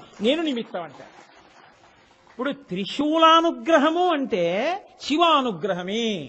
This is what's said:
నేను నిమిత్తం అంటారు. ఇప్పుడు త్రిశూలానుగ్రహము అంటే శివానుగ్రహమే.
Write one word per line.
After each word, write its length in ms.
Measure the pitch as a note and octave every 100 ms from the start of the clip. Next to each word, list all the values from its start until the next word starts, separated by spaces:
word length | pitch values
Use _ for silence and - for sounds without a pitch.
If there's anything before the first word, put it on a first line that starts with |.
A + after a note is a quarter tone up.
| - -
నేను 220 | G#3+ D#4
నిమిత్తం 400 | D#4 A#3+ - F#3
అంటారు. 380 | D#3+ C3+ B2+ - - - - - - _ _ _ _ _ _
ఇప్పుడు 220 | - C#4
త్రిశూలానుగ్రహము 1600 | C#4 - F#3 G3 - D4+ D#4+ D#4+ E4 E4 B3 A#3 D#4+ D4+ E4+ F4+
అంటే 640 | D4+ B3+ F#3+ E3+ F#3+ D4 F#4 - -
శివానుగ్రహమే. 1120 | - D#4 E4+ D4 B3+ E3+ G3+ F3 F3+ A3 A3+ F#3+